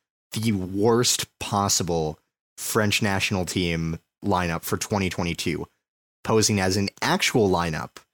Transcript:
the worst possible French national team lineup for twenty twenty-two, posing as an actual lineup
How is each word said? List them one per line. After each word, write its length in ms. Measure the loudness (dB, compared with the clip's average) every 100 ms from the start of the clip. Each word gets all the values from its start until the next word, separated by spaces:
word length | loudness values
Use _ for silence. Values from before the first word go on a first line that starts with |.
| _ _ _
the 220 | -4 -2
worst 760 | -2 -2 0 4 4 2 0 -4 -10
possible 800 | -2 0 2 0 0 -2 -2 -6 _ _ _ -12
French 440 | -2 0 2 2
national 440 | 0 0 0 -2 -2
team 540 | 0 0 0 -2 -6 _ _
lineup 420 | -2 0 0 -4
for 120 | -4 -6
twenty 340 | -2 -2 -2
twenty-two, 560 | -2 -4 -4 -4 -4 -8 _ _ _ _ _ 0
posing 340 | 2 4 2
as 160 | 2 0
an 140 | -2 -2
actual 480 | -2 0 2 2 4
lineup 500 | 2 0 -4 -8 -14 _